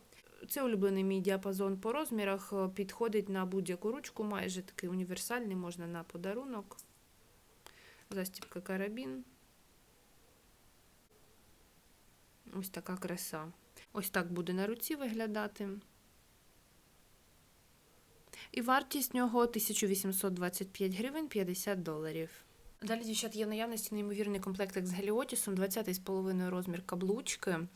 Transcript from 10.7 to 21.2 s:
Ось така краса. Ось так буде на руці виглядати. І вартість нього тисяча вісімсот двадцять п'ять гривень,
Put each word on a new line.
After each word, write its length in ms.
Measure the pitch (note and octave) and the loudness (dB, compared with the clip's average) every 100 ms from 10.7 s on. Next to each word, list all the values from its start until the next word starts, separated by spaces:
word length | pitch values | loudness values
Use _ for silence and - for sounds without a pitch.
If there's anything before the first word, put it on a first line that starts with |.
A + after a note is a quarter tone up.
| - - - - - A3 G#3+ - - - - - - - - - - - | -20 -20 -20 -20 -20 -20 -20 -20 -20 -20 -20 -20 -20 -20 -20 -20 -20 -8
Ось 160 | F#3+ F#3 | -6 -4
така 280 | F3 F3+ F#3 | -4 -6 -4
краса. 560 | F3+ F3+ - D#3 D#3+ - - - - | -2 -4 -4 -6 -8 -12 -20 -20 -8
Ось 180 | G#3 G3+ | -4 0
так 220 | G3 F3 | 0 2
буде 200 | F3 F3 | 0 0
на 140 | F#3 G3+ | 2 0
руці 300 | A#3 - D4 | 0 -2 -2
виглядати. 720 | C4 A3 A3 G#3 G#3 - G3+ G3+ - - - - - - - - - - - - - - - - - - - - - - - - - - - | -2 -2 -2 -2 -2 -4 -6 -6 -12 -20 -20 -20 -20 -20 -20 -20 -20 -20 -20 -20 -20 -20 -20 -20 -20 -20 -20 -20 -20 -20 -20 -20 -20 -16 -6
І 100 | B3+ | -2
вартість 520 | A#3 C4+ C4+ C#4+ B3 | 4 4 4 0 2
нього 320 | B3 B3 A#3+ A#3+ | 4 4 6 6
тисяча 400 | A3+ G#3+ G#3 G3 | 4 0 2 4
вісімсот 480 | G3 F#3+ F#3+ G3+ | 4 2 2 2
двадцять 360 | F3+ F3+ F3+ F#3+ | 2 0 -2 -4
п'ять 240 | - F#3+ | 0 0
гривень, 340 | F#3 B3+ D4+ | 2 -2 -2